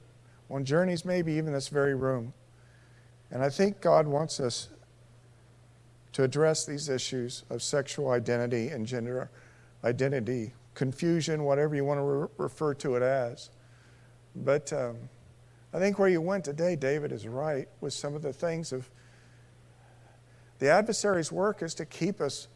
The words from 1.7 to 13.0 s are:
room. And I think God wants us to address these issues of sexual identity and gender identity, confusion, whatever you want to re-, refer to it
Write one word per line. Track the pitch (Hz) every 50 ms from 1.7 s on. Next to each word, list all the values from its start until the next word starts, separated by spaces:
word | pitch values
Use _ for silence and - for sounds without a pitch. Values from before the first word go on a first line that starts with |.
| 143 143 139 143 139
room. | 127 131 131 131 120 113 127 - - - - - - - - - - - - - - - - - - - -
And | - 123
I | 135 143
think | 139 - 196 208 196 -
God | - 170 151 160 160
wants | 147 139 147 160 156 - -
us | 135 120 - - - - - - - - - - - - - - - - - - - - - - - - - - - - - - - -
to | - - 135
address | 127 127 147 156 156 156 156 -
these | - 147 147 151 143
issues | 131 123 - - 135 127 120 123 - - - -
of | 120 120
sexual | - - - 143 135 - - - 143 131
identity | 123 123 113 123 120 120 120 123 127 117 113 143
and | 160 120 110
gender | 117 127 120 113 123 127 127 131 - - - - - - - - - - -
identity, | - 117 123 120 131 139 143 131 107 113 131 123 110 113 - - - - -
confusion, | - 135 131 131 - 175 170 170 165 147 165 156 151 147
whatever | 139 139 139 147 151 151
you | 139 139
want | 143 147 143
to |
re-, | 139 143 139 139 165 - -
refer | - 147 139 - - 160 147 139
to | 139 - 143 123
it | 123